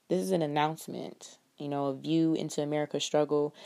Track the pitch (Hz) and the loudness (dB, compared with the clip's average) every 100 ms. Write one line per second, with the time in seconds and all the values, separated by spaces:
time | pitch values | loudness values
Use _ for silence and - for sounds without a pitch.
0 | - 180 190 180 151 147 151 160 - 180 | -2 -2 2 0 2 2 0 0 -8 -10
1 | - - - - _ - 147 143 139 135 | -10 -14 -20 -20 _ -10 -6 -2 -2 -2
2 | 139 165 160 160 156 - 147 151 147 147 | 0 4 4 2 -2 -2 0 0 0 -2
3 | - 151 147 147 147 - | 0 2 2 2 0 -4